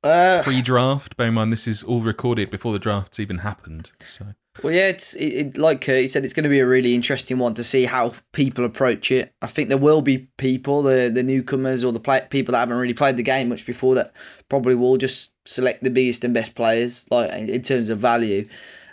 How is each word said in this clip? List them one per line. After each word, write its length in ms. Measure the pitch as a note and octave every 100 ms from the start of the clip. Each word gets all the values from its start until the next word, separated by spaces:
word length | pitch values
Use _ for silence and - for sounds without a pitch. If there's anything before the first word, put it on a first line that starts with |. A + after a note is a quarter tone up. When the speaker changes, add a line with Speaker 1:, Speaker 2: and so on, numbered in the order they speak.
Speaker 1:
Uh, 360 | D3 E3+ F3+ F#3
Speaker 2:
pre-draft? 720 | C#3+ C3 B2 B2 C3 C#3 - -
Bear 120 | A#2
in 60 |
mind, 180 | A2+ A2
this 140 | A2 -
is 140 | G#2
all 180 | - B2
recorded 500 | A2+ A2 B2 A2+ G2
before 220 | G2 A#2+
the 60 | G#2
draft's 400 | A2 G2+ F#2 -
even 180 | G#2 F#2
happened. 520 | G#2 G2 - D#2+ E2 _
So. 220 | - - G2+ G2+ _ -
Speaker 1:
Well, 100 | D3+
yeah, 160 | E3+ F#3+
it's 260 | F#3 -
it, 200 | - D3+
it, 240 | B2+ C#3+ C#3
like 220 | D#3 C#3
Kurt 280 | - C3 C3
said, 140 | C3+
it's 100 | C3+
gonna 140 | - D3+
be 120 | C#3+
a 60 | B2
really 280 | B2+ B2
interesting 440 | A#2+ A#2+ C3+ - B2+
one 160 | B2
to 100 | A2
see 200 | A#2 C3+ B2
how 260 | B2+ A#2 - _
people 320 | - C3+ B2+
approach 460 | A#2+ - B2+ G#2+ -
it. 220 | C3 - _
I 40 | A#2
think 220 | - C3+
there 100 | C3+
will 240 | C#3+ D#3
be 260 | C#3+ C3 C3 -
people, 460 | C3+ C3 C3+ C#3+
the, 280 | C#3 C3 B2
the 100 | A#2+
newcomers 600 | B2+ C3+ B2+ C#3 C3 C3
or 80 | B2
the 80 | A#2
play-, 260 | A#2 C3+ -
people 220 | C#3 B2+
that 60 | B2
haven't 200 | A#2+ A#2+
really 160 | B2
played 220 | A#2 C#3 B2
the 60 |
game 260 | B2 C3 A#2+
much 180 | B2 -
before, 280 | A#2+ C3 B2+
that 160 | - _ - - _
probably 260 | C#3 B2+ B2
will 200 | B2 C3
just 360 | C3 - - _ -
select 340 | - B2+ -
the 80 | -
biggest 320 | B2+ B2+ A#2
and 120 | B2
best 200 | A#2 A2
players, 520 | - A2+ A2+ A#2+ B2 -
like, 220 | B2 G#2+
in, 160 | F#2 G#2+
in 140 | A#2
terms 260 | A#2+ C3+ A2
of 100 | G#2+
value. 480 | A#2 A#2+ A2+ G2+ G#2 - - - -